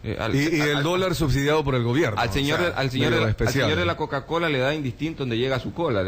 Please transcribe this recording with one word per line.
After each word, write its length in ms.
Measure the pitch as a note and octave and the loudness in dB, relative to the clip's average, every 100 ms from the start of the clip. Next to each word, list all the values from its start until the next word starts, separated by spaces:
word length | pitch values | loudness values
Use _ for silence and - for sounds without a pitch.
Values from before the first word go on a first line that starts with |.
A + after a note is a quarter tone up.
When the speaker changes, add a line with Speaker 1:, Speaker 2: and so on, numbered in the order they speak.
Speaker 1:
Eh, 140 | - - | -4 -4
al 160 | A2+ | 0
Speaker 2:
Y, 40 | C3 | 0
y 220 | D3+ E3 | 2 0
el 160 | D3 D3 | 0 0
Speaker 1:
al 40 | |
Speaker 2:
dólar 320 | D3+ F#3 F#3+ | 0 0 0
subsidiado 480 | E3 D#3 C3+ C#3+ D#3 | 0 2 2 2 2
por 120 | C#3+ B2+ | 2 0
el 80 | |
gobierno, 340 | A#2 B2+ D3 G#2 | 2 2 2 0
Speaker 1:
al 120 | A#2+ | 0
Speaker 2:
o 20 | |
Speaker 1:
señor 260 | A#2 C#3 D#3+ | 0 0 0
Speaker 2:
sea, 120 | F3 | 0
Speaker 1:
de, 40 | |
al 160 | - C3+ | 0 -2
señor 200 | A#2+ D3+ | 0 2
Speaker 2:
medio 80 | - | 2
Speaker 1:
de, 60 | |
al 60 | G#2+ | 0
Speaker 2:
especial. 340 | - A#2 C#3 | 0 0 2
Speaker 1:
señor 140 | A#2 D#3+ | 2 2
de 60 | |
la 140 | F3 D#3+ | 0 -2
Coca-Cola 500 | D3+ C#3 - E3 E3+ | -4 -4 -2 -2 0
le 100 | C3+ | 2
da 160 | C3 | 0
indistinto 500 | D#3 C3+ - D#3 D#3+ | 0 -4 -4 -6 -4
donde 120 | C3 A2+ | -2 0
llega 240 | B2+ C3 | 0 0
su 140 | A2 | -4
cola, 260 | G2+ E3 G#2 | -4 0 0